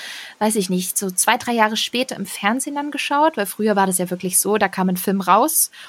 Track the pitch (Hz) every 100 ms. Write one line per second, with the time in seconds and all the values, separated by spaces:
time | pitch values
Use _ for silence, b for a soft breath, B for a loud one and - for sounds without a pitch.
0 | B B B B 214 220 185 185 185 -
1 | 196 180 - 233 - 240 214 220 - 240
2 | 254 - 202 - 202 247 285 285 285 277
3 | - 285 311 320 202 - 214 202 190 185
4 | 180 180 185 - 190 214 196 190 185 180
5 | - 196 180 196 302 - - B